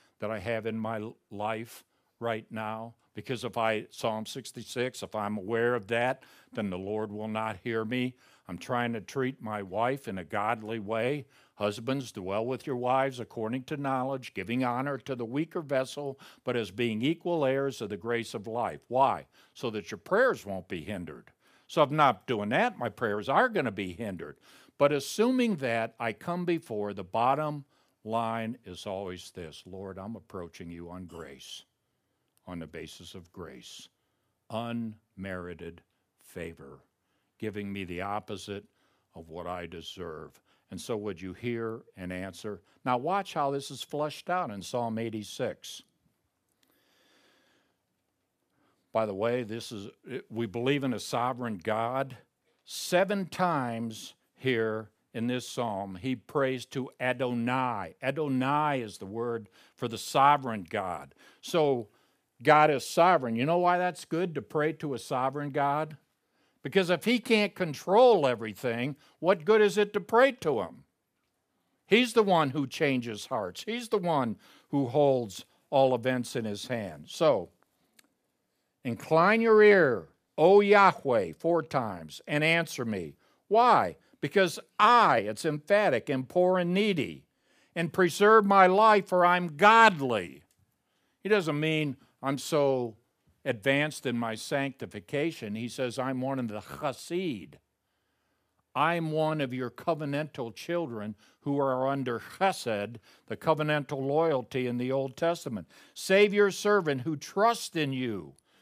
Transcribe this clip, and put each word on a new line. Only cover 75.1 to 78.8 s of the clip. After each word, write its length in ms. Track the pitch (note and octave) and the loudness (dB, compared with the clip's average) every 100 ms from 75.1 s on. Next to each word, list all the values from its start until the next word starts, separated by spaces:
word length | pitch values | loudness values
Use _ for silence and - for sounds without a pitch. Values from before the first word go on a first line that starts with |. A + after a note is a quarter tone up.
| C3 A2 - - _ - | 4 -2 -10 -18 _ 0
all 260 | C#3 C3 B2 | 4 4 4
events 400 | B2 B2+ A2+ B2+ | 0 -2 -2 -6
in 80 | |
his 240 | A2 G2+ - | -6 -6 -6
hand. 420 | A#2 G2 D2+ D#2+ | -6 -6 -10 -12
So, 400 | - - A2 E2+ _ _ _ _ _ _ _ _ _ _ _ _ _ | 0 2 2 -2 _ _ _ _ _ _ _ _ _ _ _ _ _